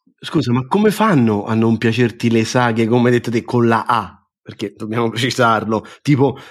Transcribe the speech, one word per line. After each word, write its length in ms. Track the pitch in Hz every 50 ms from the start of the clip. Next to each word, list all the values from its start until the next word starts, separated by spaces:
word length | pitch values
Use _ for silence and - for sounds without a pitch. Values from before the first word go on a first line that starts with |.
| _ _ _
Scusa, 340 | _ - - - 160 120 120
ma 140 | 120 131 127
come 220 | - - 202 214 214
fanno 540 | 202 - 214 220 180 139 117 110 107 101 101
a 80 | - -
non 240 | 110 113 113 113
piacerti 520 | 110 - 113 107 117 123 113 110 - - 120
le 140 | 113 113 113
saghe, 420 | - - 127 123 120 113 113 113
come 220 | 107 120 123 120 123
hai 60 | 123
detto 140 | 120 120 123
te, 120 | 117 113 -
con 240 | - - 123 117
la 180 | 117 117 110 -
A? 320 | - 123 113 101 87 - _ _ _ _ _
Perché 320 | _ - 107 - 107 98 -
dobbiamo 340 | - 110 107 110 120 117 113
precisarlo, 720 | 107 113 127 123 101 123 123 113 113 107 101 107 110 104 - - - -
tipo, 340 | _ - - 120 139 131 127 - - -